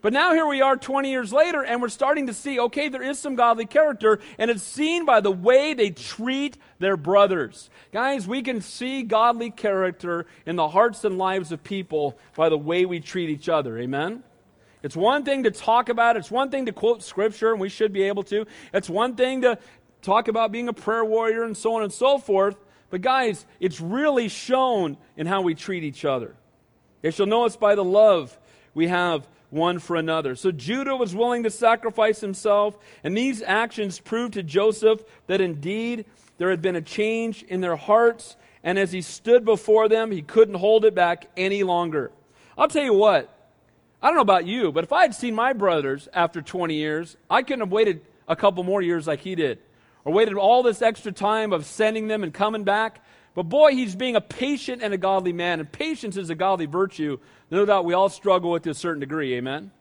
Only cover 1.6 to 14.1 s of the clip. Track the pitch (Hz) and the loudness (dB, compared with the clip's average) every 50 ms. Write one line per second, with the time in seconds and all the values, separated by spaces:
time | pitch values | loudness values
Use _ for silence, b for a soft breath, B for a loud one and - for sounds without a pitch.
1.6 | 262 226 233 240 247 233 - - 277 262 294 311 277 247 214 - - 285 277 254 | -4 -2 -4 -4 -4 -6 -4 -2 0 0 0 0 -2 -6 -6 -8 -8 -6 -2 -2
2.6 | 240 240 - 285 294 302 254 262 247 262 285 269 - 294 269 233 240 233 233 226 | -2 -2 -2 -2 -4 -4 -4 -6 -6 -6 -6 -6 -6 -6 0 2 4 2 4 2
3.6 | 226 202 - 285 311 302 277 208 - 214 214 202 B B B B 220 226 233 202 | -2 -2 2 2 2 2 0 0 2 2 2 2 B B B B -2 -2 -2 -4
4.6 | - - - 254 302 311 330 349 339 294 254 214 202 202 190 180 175 220 254 269 | -6 -12 -6 -4 -2 0 0 0 2 4 4 4 4 2 -2 2 2 4 6 6
5.6 | 285 311 311 247 220 208 165 - - - - - 220 247 262 269 285 285 - - | 4 2 0 0 0 -2 -2 -8 -14 -16 -12 -8 -6 -4 -4 -2 -4 -6 -8 -12
6.6 | b b b b 170 190 196 175 143 160 190 202 202 196 190 175 135 110 - - | b b b b -2 0 0 0 0 4 6 6 6 6 4 -2 -4 -6 -8 -18
7.6 | - - b b b b - 208 240 269 277 269 190 185 226 269 240 254 254 226 | -20 -20 b b b b -6 -2 -2 -2 -2 -2 -4 -4 -6 -6 -4 -4 -6 -6
8.6 | 185 - - - 240 254 269 269 247 214 226 214 226 240 240 233 233 233 208 - | -8 -10 -12 -10 -8 -6 -6 -6 -6 0 2 4 4 4 2 0 -4 -10 -10 -4
9.6 | - 214 196 190 190 185 175 _ - 175 170 170 165 b b b b - 170 180 | -2 -2 0 0 0 -2 -4 _ -8 -6 -6 -6 -6 b b b b -8 -2 -2
10.6 | 160 151 156 190 226 240 208 - - 214 190 185 190 190 190 190 180 151 165 151 | -2 0 4 4 2 2 2 -2 -4 -4 -2 0 -2 -2 -2 -2 -4 -6 -10 -12
11.6 | _ - 196 196 185 - 156 156 147 139 - b b b b - 156 165 160 151 | _ -8 -8 -8 -8 -4 -4 -4 -4 -4 -6 b b b b 0 2 2 2 0
12.6 | 147 151 170 180 180 185 180 170 156 - - 185 175 160 151 143 - - 165 156 | -2 -2 0 0 0 0 -2 -8 -10 -8 -6 -6 -4 -4 -6 -6 -2 -2 0 0
13.6 | 143 127 113 113 120 123 135 139 151 180 | 0 -2 -6 -8 -6 -6 -4 -4 -4 -6